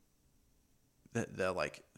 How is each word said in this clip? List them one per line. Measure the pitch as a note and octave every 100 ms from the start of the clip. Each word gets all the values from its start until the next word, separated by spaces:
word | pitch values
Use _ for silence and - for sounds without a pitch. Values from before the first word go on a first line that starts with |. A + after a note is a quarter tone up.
| _ _ _ _ _ _ _ _ _ _ -
the, | A#2 G#2
the, | - F#2
like, | F2+ D2+ - -